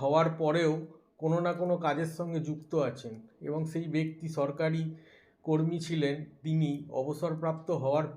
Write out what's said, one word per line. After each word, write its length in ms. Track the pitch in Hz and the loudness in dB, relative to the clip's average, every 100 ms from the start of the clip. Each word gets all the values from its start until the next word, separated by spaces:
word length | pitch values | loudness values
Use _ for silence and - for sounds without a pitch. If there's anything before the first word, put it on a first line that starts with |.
হওয়ার 280 | 139 156 165 160 | 2 4 4 2
পরেও 320 | 156 160 160 156 160 - _ _ | 2 4 4 2 -4 -16 _ _
কোনো 200 | 160 165 | 0 2
না 120 | 175 | 2
কোনো 200 | 175 180 170 | 0 0 0
কাজের 260 | 160 147 160 - | 2 0 -2 -4
সঙ্গে 220 | 170 165 147 | -4 -2 -2
যুক্ত 240 | 151 - 160 131 | -6 -2 0 0
আছেন 260 | 120 117 110 - - 143 | -2 -10 -14 -16 -12 -6
এবং 120 | 151 160 | -4 -2
সেই 140 | 165 165 | -4 -2
ব্যক্তি 380 | 151 160 156 160 156 | 0 0 -4 -6 -2
সরকারি 440 | 143 143 160 160 160 160 - - _ _ | -2 0 0 0 -2 -6 -16 -20 _ _
কর্মী 340 | - 156 165 175 165 | 0 2 2 0 -2
ছিলেন। 300 | 165 139 147 151 - | 0 2 0 -6 -8
তিনি 280 | 156 160 151 143 - 127 | 0 2 2 0 -4 -4
অবসরপ্রাপ্ত 680 | 139 147 170 160 160 156 - 156 | -2 -2 -2 0 -2 -2 -2 0
হওয়ার 240 | 131 143 156 | 2 2 0